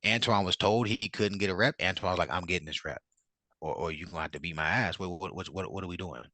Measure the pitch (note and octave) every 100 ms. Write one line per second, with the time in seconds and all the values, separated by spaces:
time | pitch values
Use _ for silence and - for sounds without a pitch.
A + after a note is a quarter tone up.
0 | G2 A2+ A#2 G#2+ F#2+ F2+ G#2 A2 A#2+ A2+
1 | - - G#2 G2 G2 F2+ A#2 D#3 F#2 F#2+
2 | F#2+ F2+ D#2+ D2 F2 F2+ D#2+ D#2 - C#2+
3 | _ _ _ _ _ _ D2+ D2 E2 D#2+
4 | E2 E2 D#2 D2+ D2+ D#2+ D#2 G#2 A2+ E2
5 | F#2 F2 F2+ - F2 D#2+ F#2+ F#2+ F#2 F2
6 | F2+ B1+ A1+